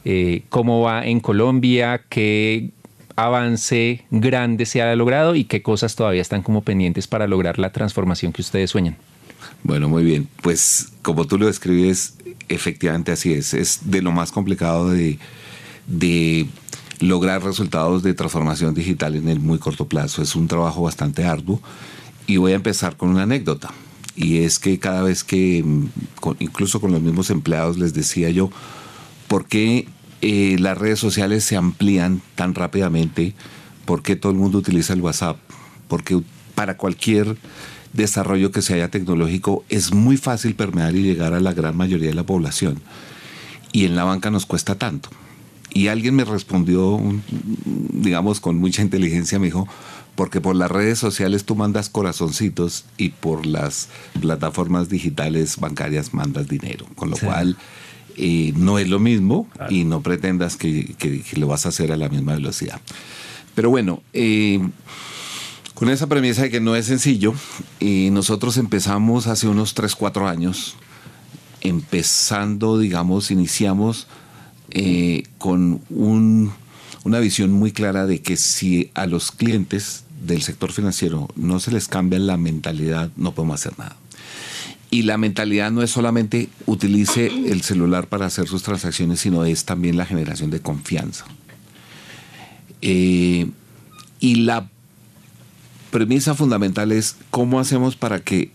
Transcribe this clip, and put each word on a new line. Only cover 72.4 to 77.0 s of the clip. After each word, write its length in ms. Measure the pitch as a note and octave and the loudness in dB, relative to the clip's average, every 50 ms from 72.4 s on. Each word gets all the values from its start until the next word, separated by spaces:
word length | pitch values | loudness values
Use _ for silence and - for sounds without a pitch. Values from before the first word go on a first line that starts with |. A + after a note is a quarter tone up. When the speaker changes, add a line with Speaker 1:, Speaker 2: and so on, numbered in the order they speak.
| G2+ G#2 G#2+ G2+ A2 A2 A2 A2 | 0 -2 -2 0 0 2 2 4
Speaker 2:
digamos, 500 | A2 G2+ F2+ F2 F2 F2+ F#2 G2+ G2 - | 2 2 2 0 2 2 2 0 0 2
iniciamos... 800 | G2+ F#2 F2+ D#2+ - - A2 G2 F#2+ G2 G#2 A2+ A2+ - - - - - - - - - - - - - - - | 2 2 2 2 0 0 0 2 2 2 2 0 -2 -4 -8 -16 -20 -20 -20 -20 -20 -20 -20 -20 -20 -20 -16 -8
Eh, 520 | - - G2 F#2 F2+ F2 F2 F2 E2+ D2+ - - - - | -4 -2 0 2 2 2 2 2 0 -2 -4 -8 -10 -6
con 440 | - F#2+ F2+ F2+ F2+ F2 E2+ - - - | -2 0 2 4 4 2 2 0 -4 -6
un, 600 | - A#2 A2 G#2+ A2 A2 A2+ A2 A2 A2 G#2+ G#2 G2+ - - - - - - - - - | -4 0 2 4 4 6 6 6 6 4 4 2 -2 -8 -16 -20 -20 -20 -20 -20 -16 -6